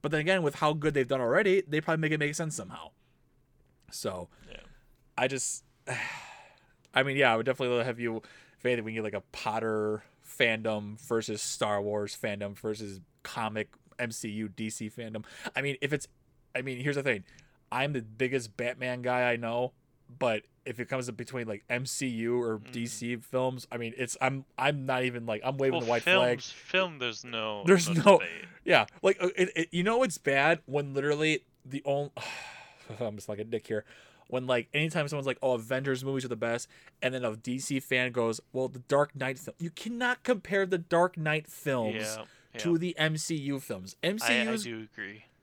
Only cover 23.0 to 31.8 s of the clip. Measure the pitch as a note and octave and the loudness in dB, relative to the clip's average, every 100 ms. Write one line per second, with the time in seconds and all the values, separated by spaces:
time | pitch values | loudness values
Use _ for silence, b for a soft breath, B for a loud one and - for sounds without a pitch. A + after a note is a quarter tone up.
23 | A#2 A#2+ - B2+ B2+ B2+ - A#2+ A#2 B2 | -6 -6 -4 -2 0 -2 -10 -8 -8 -4
24 | B2 - C3 C3+ C3+ - C3+ D3 C3 B2+ | -6 0 0 -2 -8 0 0 0 0 0
25 | B2+ A#2+ A#2 G#2+ B2+ C3+ C3+ - A#2 A#2+ | 0 -2 -4 -2 -2 0 2 2 2 2
26 | E3+ F#3+ B2 A#2 - - - F#3 F#3 D3+ | 4 4 4 2 -4 -14 -2 0 0 -2
27 | B2 G#2+ B2 A#2 A2 G#2 E3 F#3+ D#3+ E3+ | -6 -6 -8 -4 -4 -2 4 6 6 4
28 | F3 F#3 E2+ E3 - - - D3+ G#2+ - | 8 8 6 -8 -14 -10 4 4 4 2
29 | F#3+ G3 F3+ F#3+ F#3 - E3 F3 F#3+ A#3 | 2 4 0 2 0 2 -2 0 2 2
30 | B3+ - - C#3 D3 E3+ - C#3+ C#3+ C#3 | 2 0 2 4 6 4 0 -4 -2 -2
31 | C#3+ D3 D#3 D#3 _ _ B2+ C3+ | 0 2 2 2 _ _ -10 -6